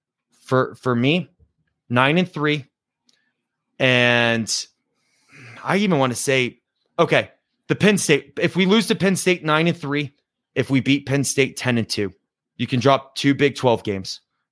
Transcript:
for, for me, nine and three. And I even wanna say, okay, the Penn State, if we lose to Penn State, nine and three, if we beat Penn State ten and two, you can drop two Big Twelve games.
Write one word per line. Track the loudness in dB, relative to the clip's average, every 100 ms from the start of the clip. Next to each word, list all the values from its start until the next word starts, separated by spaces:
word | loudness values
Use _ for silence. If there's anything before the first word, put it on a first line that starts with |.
| _ _ _
for, | _ -2 0 0
for | -4 -4 0
me, | 0 0 -4 _ _ _ _ _ -4
nine | 0 2 2
and | -2
three. | -2 -2 -2 -6 _ _ _ _ _ _ _ _ _ _ -4
And | 0 2 2 2 0 -2 -4 -8 -10 _ _ _ _ _ _ -20 -20 -10
I | -2 0
even | 2 2
wanna | 0 -2
say, | 0 0 0 -6 _ _ _ -2
okay, | 0 0 -2 _ _ _ -6
the | 0
Penn | 2 2
State, | 2 0 0 -4
if | -2 0
we | 2
lose | 2 2
to | 0
Penn | 0 0
State, | 0 -2
nine | 0 0 0
and | -2
three, | -4 -6 -6 _ _ _ _ -4
if | 0
we | 0
beat | 2 0 0
Penn | -2
State | 0 0 -2 -2
ten | -2 -2
and | -2
two, | -4 -6 -8 _ _ _ -10
you | -4
can | 0
drop | 2 2 0 -4
two | 0
Big | 2 0 0
Twelve | 0 0
games. | -2 -8 -8 -16 _ _ _